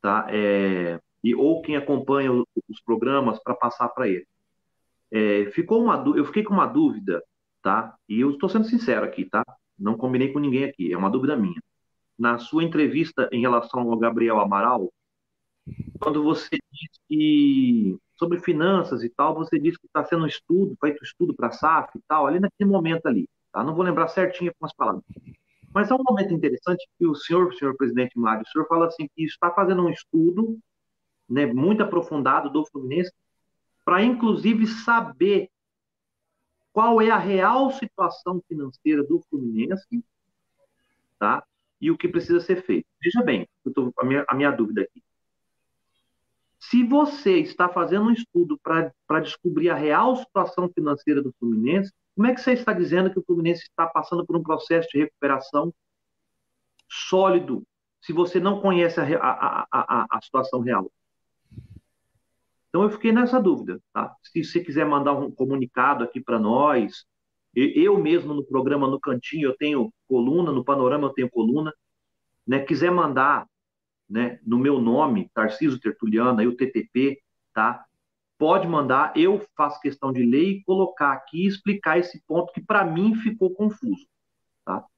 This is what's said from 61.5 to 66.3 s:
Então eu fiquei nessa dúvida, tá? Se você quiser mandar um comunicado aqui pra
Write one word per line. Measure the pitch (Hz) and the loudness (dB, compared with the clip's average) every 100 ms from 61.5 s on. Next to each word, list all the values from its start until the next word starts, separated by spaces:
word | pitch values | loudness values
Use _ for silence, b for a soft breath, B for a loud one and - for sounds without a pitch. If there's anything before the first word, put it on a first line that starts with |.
| - - - _ _ _ _ _ _ _ _ _ | -20 -20 -20 _ _ _ _ _ _ _ _ _
Então | 170 | 0
eu | 214 | 0
fiquei | 214 226 | 0 2
nessa | 220 247 254 | 2 4 2
dúvida, | 190 135 - - _ | 2 0 -4 -12 _
tá? | 113 - - | -6 -6 -10
Se | - 165 | -10 -8
você | 151 175 | -4 -4
quiser | 170 143 151 | -2 -2 0
mandar | 143 139 | 0 0
um | 139 143 | -2 -4
comunicado | - 135 135 127 - 131 139 | -4 -2 -2 -4 0 0 0
aqui | - 131 | -4 -6
pra | 123 | -4